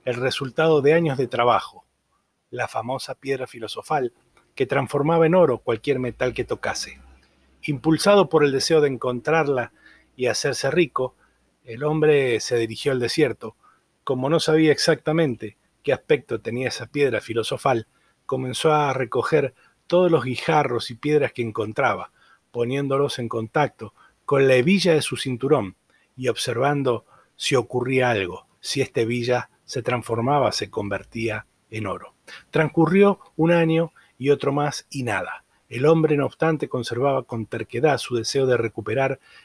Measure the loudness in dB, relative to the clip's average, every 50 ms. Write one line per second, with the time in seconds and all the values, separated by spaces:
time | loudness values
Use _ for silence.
0 | -6 -6 -4 -2 -2 -4 -4 -4 -8 -8 -2 0 2 4 4 4 4 4 4 4
1 | 4 0 0 -2 -4 -4 -2 0 2 2 2 2 2 -4 -16 -20 _ _ _ _
2 | _ _ _ _ _ _ _ _ _ _ -10 -8 -8 -6 -6 -8 -6 -6 -6 -8
3 | -8 -10 -12 _ -6 -6 -4 -4 -6 -10 -12 -12 -12 -12 -10 -12 -8 -4 -4 -2
4 | -2 -4 _ _ _ _ _ _ _ _ -4 -4 -2 0 0 -2 -2 0 -2 0
5 | 0 2 4 4 4 6 6 6 6 4 4 0 -2 -2 -4 -2 0 -2 -2 -2
6 | -2 -4 -4 -2 -4 -4 -2 -4 -4 -4 -4 -6 -4 -6 -6 -6 -8 -12 -14 -20
7 | -20 -20 -20 _ _ _ _ _ _ _ _ _ -8 -6 -6 -2 0 0 2 2
8 | 4 4 6 6 6 4 4 4 4 4 2 0 0 2 2 4 4 2 0 -2
9 | -4 -4 -4 -4 -2 0 0 0 2 0 0 -2 -2 -6 _ _ _ -20 -20 _
10 | _ _ _ -4 -2 -2 -2 -2 -2 -4 -4 -2 -4 -2 0 0 0 0 0 -4
11 | -6 -6 _ _ _ _ _ _ _ _ _ _ _ -16 -12 -6 -4 -2 0 2
12 | 4 4 4 4 4 2 0 -2 -2 -2 -2 0 0 -2 -4 -4 -2 -2 -2 0
13 | -2 -2 0 2 2 0 0 -4 -10 -16 -16 _ _ _ _ _ _ _ _ _
14 | -6 -4 -4 -2 0 0 0 0 2 2 2 4 6 4 4 2 2 0 0 0
15 | 0 -2 0 2 2 0 0 -4 -8 -14 -14 _ _ _ _ _ -2 -2 -2 -2
16 | _ 0 0 0 0 -4 -8 -6 -6 -6 -6 -4 -4 -4 -6 -8 -12 -8 -2 0
17 | 0 2 0 -2 -4 -4 -4 -4 -4 -4 -4 -2 0 0 0 0 -2 _ _ _
18 | _ _ _ _ _ -6 -4 -4 -4 -4 -6 0 0 2 2 2 2 0 -2 -4
19 | -4 -4 -2 -2 -2 2 2 0 0 0 -6 _ _ _ _ _ _ 0 2 4
20 | 4 6 4 2 2 0 -6 -6 -2 0 2 2 2 0 -2 -4 -4 -6 -10 -6
21 | -2 2 2 2 2 0 -2 -4 -6 -6 -4 -6 -6 -6 -2 0 0 0 0 0
22 | -6 -12 _ _ _ _ _ _ _ _ -6 -4 -4 -2 -2 -4 -4 -2 0 0
23 | 0 0 -2 -4 -8 -6 -4 -6 -6 -4 -2 0 -2 -2 -2 -8 -16 -16 _ _
24 | _ _ _ _ _ 0 2 2 4 4 4 4 4 4 2 2 4 2 2 2
25 | 0 -2 -6 -6 -6 -6 -6 -4 0 2 2 2 0 -4 -8 _ _ _ _ _
26 | _ _ _ -8 -4 -4 -4 -2 -4 -4 -2 -2 0 0 0 0 0 0 -2 -2
27 | -4 _ _ _ _ _ _ -8 -4 0 0 0 0 0 -4 -4 -2 0 0 0
28 | 2 2 2 0 -2 -4 -6 -12 -16 _ _ _ -10 -8 -4 -4 -4 -4 -2 -2
29 | -2 0 -2 -4 -2 0 -2 -2 -2 -6 _ _ _ -10 -8 -8 -4 -4 -4 -4
30 | -4 -4 -4 -2 0 0 2 2 2 0 0 -2 -8 -6 -6 -8 -6 -6 -6 -8
31 | -10 _ -10 -6 -6 -4 -6 -6 -10 _ _ _ _ -14 -10 -8 -6 -6 -8 -8
32 | -12 -18 _ _ _ -20 -20 -20 -14 _ 0 0 0 0 2 2 2 4 6 6
33 | 6 6 4 0 -4 -12 _ 0 2 4 4 4 4 2 2 2 0 -2 _ _
34 | _ _ _ -4 2 2 2 2 2 -2 0 0 0 -2 -2 -6 -12 -12 -10 -8
35 | -4 -2 -2 -2 -4 -6 -10 -14 _ _ _ _ _ -12 -6 0 4 4 4 6
36 | 4 2 2 2 0 -2 -2 -2 0 0 0 0 -2 -4 -4 -6 -6 -4 -4 -2
37 | 0 0 0 0 -4 -4 -6 -8 -8 -6 -8 -10 -8 -6 -6 0 2 2 2 2
38 | -2 -4 -4 -4 -4 -2 0 0 2 2 2 2 0 -2 -4 -6 -6 -4 -2 -2
39 | 0 -2 -2 -4 _ _ -20 -20 -18